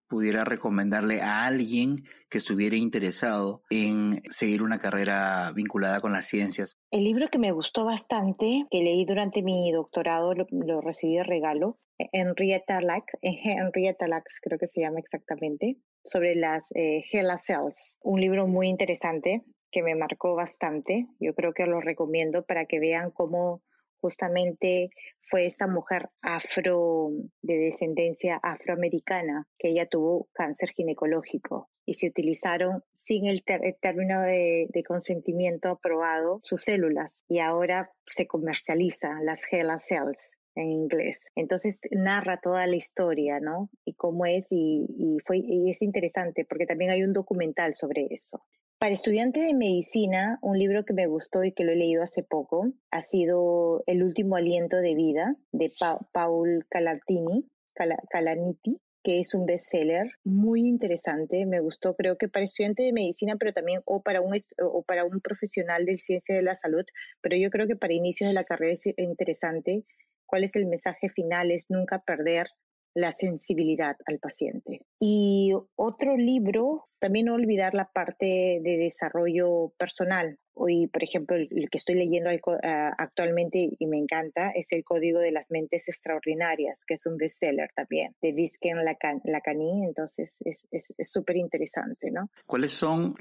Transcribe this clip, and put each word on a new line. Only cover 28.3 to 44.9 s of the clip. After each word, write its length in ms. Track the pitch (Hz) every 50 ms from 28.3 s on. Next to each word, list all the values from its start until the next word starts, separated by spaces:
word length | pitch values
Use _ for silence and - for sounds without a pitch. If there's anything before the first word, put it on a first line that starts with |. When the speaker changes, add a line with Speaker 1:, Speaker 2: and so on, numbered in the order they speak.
| 170
Speaker 2:
afroamericana, 1120 | - - 170 160 - - - 175 170 175 170 156 160 - - 190 180 170 156 143 151 151 - _ -
que 120 | - 170
ella 180 | 165 170 170 170
tuvo 400 | - 165 156 165 175 175 - - -
cáncer 380 | - 170 147 151 - 185 -
ginecológico 1000 | - - 170 160 151 - 156 156 160 160 - - - - - - - - - - _ _ _
y 80 | - -
se 140 | - - 170
utilizaron 760 | - - 156 156 160 - - 185 170 170 185 180 190 180 - _
sin 360 | - - - - 220 202 196 202
el 160 | 196 185 -
ter-, 180 | - 190 175 -
el 140 | 185 185 -
término 420 | - 190 165 175 190 185 190 190
de, 460 | 190 185 185 180 175 170 170 165 165 -
de 140 | - 170 165
consentimiento 840 | - 175 175 - - 185 165 - - 170 175 180 180 170 165 - 185
aprobado 680 | 180 - - 175 165 160 165 165 160 160 160 170 185 214 -
sus 200 | - 190 165 -
células 600 | 220 208 196 175 160 151 151 156 151 - - - -
y 100 | 170 170
ahora 500 | 165 160 165 170 180 170 180 185 180 - _ _ _ -
se 180 | - - 180 -
comercializan 1000 | - 160 156 160 151 - - - 160 165 185 175 - - - 147 151 156 156
las 160 | 160 160 - - -
hela 300 | - 175 170 160 160 156
cells 520 | - - 185 156 139 139 139 - - - _ _ _ _ -
en 140 | 160 160 160
inglés. 560 | 160 156 160 143 165 156 - - - - - - -
Entonces 440 | 160 165 139 185 180 - 214 196 - - -
narra 480 | - 196 185 190 196 202 196 196 180 175
toda 260 | - 180 180 185 180 180
la 80 | 180
historia, 640 | 170 - - - - 185 175 160 147 147 143 143 143
¿no? 300 | 147 156 160 180 202 202 - - _
Y 80 | - 165
cómo 300 | - - 175 170 175 180
es, 220 | 175 175 190 185 -
y, 340 | 190 170 160 156 156 147 - -